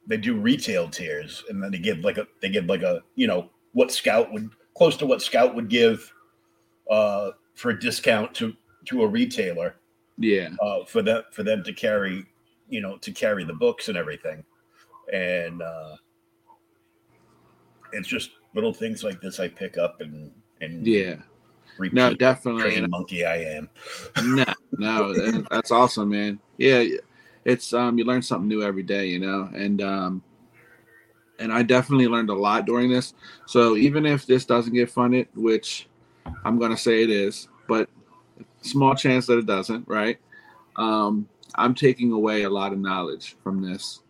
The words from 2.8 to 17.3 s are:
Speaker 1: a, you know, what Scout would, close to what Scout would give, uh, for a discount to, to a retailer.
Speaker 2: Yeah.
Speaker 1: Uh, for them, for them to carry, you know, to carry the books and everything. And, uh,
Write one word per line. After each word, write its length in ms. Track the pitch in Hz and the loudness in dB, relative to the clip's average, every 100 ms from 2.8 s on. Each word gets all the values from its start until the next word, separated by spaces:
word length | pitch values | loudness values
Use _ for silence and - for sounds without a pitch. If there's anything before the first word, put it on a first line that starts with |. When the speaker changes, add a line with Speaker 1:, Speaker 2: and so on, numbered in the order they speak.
Speaker 1:
a, 200 | 90 85 _ - | 0 -2 _ -2
you 120 | 120 | 0
know, 220 | 90 - _ _ | 0 -4 _ _
what 180 | 120 127 | 0 0
Scout 400 | - - 107 117 | 2 2 2 0
would, 180 | 107 110 _ _ - | -4 -12 _ _ 4
close 200 | 165 - | 4 4
to 80 | 143 | 0
what 160 | 117 | 0
Scout 340 | - 120 127 117 | 2 4 4 2
would 140 | 110 | -2
give, 440 | 120 117 107 - _ _ _ _ _ _ _ - | 4 4 4 -8 _ _ _ _ _ _ _ 0
uh, 420 | 107 104 101 101 - _ | 2 2 0 -4 -10 _
for 180 | - 120 | -8 -4
a 80 | 104 | -2
discount 540 | 117 - - 110 113 - | -4 0 2 2 0 -4
to, 200 | 117 - _ _ - | -8 -8 _ _ -8
to 180 | 127 | 0
a 40 | 110 | 0
retailer. 680 | 110 127 - 95 85 87 - _ _ _ - | 2 0 0 -4 -2 -6 -8 _ _ _ -2
Speaker 2:
Yeah. 320 | 113 98 82 95 | 2 2 0 -4
Speaker 1:
Uh, 220 | 104 95 - | -2 -2 -2
for 160 | 117 | -2
them, 220 | 104 113 - | 0 -2 -4
for 120 | - | -6
them 200 | 104 107 | -2 -2
to 100 | 90 | -4
carry, 520 | 98 113 107 98 92 95 _ _ _ _ | -4 -2 0 -2 -6 -12 _ _ _ _
you 120 | 117 | -8
know, 160 | 98 98 | -8 -10
to 140 | - | -14
carry 300 | 95 113 101 82 | -4 -2 -2 -6
the 80 | |
books 340 | 80 120 113 - | -2 -2 0 -6
and 100 | 92 | -6
everything. 460 | 78 76 82 78 - _ _ _ _ - - | -6 -8 -12 -12 -18 _ _ _ _ -20 -8
And, 480 | 98 90 90 85 85 | -4 -2 -4 -4 -8
uh, 340 | 82 82 78 76 _ _ _ _ _ _ _ _ _ _ _ _ _ | -10 -12 -16 -20 _ _ _ _ _ _ _ _ _ _ _ _ _